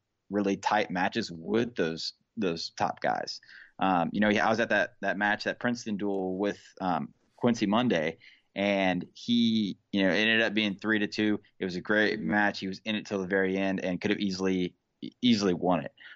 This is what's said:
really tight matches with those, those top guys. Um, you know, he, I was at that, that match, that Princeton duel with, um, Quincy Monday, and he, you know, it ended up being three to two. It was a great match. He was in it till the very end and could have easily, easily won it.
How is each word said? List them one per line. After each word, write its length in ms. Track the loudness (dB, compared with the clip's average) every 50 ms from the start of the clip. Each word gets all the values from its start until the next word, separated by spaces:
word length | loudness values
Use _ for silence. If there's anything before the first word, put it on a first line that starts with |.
| _ _ _ _ _ -4
really 280 | -2 0 2 2 0 0
tight 320 | 0 0 0 0 0 0
matches 400 | -2 -2 -2 -2 -2 -4 -4 -6
with 440 | -8 -10 -6 -2 0 0 0 0 -2
those, 380 | -2 -2 -2 -2 -4 -8 -10 -12 _ _ _ _ -4
those 340 | -2 -2 -2 -4 -6 -10 -6 -2
top 240 | -2 -2 -2 -2
guys. 380 | -2 -2 -2 -2 -4 -8 -10 -14 -16 -20 -20 -20 -20 -20 _ -2
Um, 320 | 0 2 2 2 2 0 0
you 80 | 2
know, 80 | 2 4
he, 100 | 4 4
I 100 | 2 2
was 120 | 2 2
at 80 | 2 2
that, 240 | 2 2 0 -2 -4 _
that 160 | -4 -4 -2 0
match, 260 | 0 0 0 0 -2
that 160 | -4 -4 -2
Princeton 380 | -2 -2 -2 -4 -4 -6 -4 -2
duel 400 | -2 -2 -2 -2 -2 -2 -2 -2
with, 200 | 0 -2 -2 -4 -8 -18 -10 -4
um, 300 | -2 0 0 0 -2 -6 -12 _ _ _ _
Quincy 300 | -2 0 0 2 2 2
Monday, 540 | 2 2 2 2 2 2 0 0 -2 -4 -6 -12 -20 -20 _ _ _ -6
and 500 | -2 0 0 2 2 2 2 2 0 -2 -8 -12
he, 640 | -8 -2 0 2 2 4 4 2 2 0 0 -4 -8 _ _
you 100 | 0 2
know, 120 | 2 4 4
it 40 | 4
ended 240 | 4 4 4 4
up 120 | 2 2 0
being 220 | 0 0 -2 -2
three 240 | -2 -2 0 0 0
to 80 | 0 -2
two. 340 | 0 0 0 2 0 0 -4 _ _ -6
It 60 | -6
was 100 | -4 -4
a 60 | -4
great 400 | -2 0 2 4 4 2 0 -2
match. 380 | -2 0 2 2 2 2 0 -2
He 100 | -6 -8
was 100 | -8 -8 -6
in 100 | -6 -6
it 100 | -6 -6
till 140 | -4 -4 -4
the 80 | -2 0
very 300 | 0 2 2 2 0 0
end 260 | 0 0 -2 -2 -2
and 160 | -2 -2 -2
could 120 | -2 -2
have 80 | -2 0
easily, 540 | -2 -2 -2 -2 0 0 0 0 -2 -4 -6 _ _ _ _ _ -16 -16 -6 _
easily 320 | 2 2 4 4 4 2 0
won 280 | 2 2 0 0 0
it. 100 | -2 -6 -12 -18 -20 -20 -20